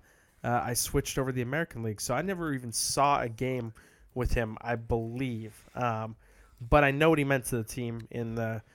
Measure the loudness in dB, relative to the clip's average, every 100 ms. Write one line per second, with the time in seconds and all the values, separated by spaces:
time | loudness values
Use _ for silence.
0 | _ _ _ _ -2 0 0 -2 -2 -2
1 | -2 -2 -2 -2 -2 -2 -4 -4 -6 -4
2 | -2 -2 -2 -4 -2 -4 -4 -4 -2 4
3 | 4 4 0 -2 -2 -2 -6 -10 -20 -20
4 | -10 -2 2 2 0 -2 -4 -4 0 -2
5 | -2 -4 -4 -4 -8 -14 -12 -2 0 0
6 | -4 -10 -20 -20 -20 -16 4 6 6 6
7 | 6 6 4 2 2 -2 -4 -6 -6 -6
8 | -8 -6 -4 -2 -2 -4 -8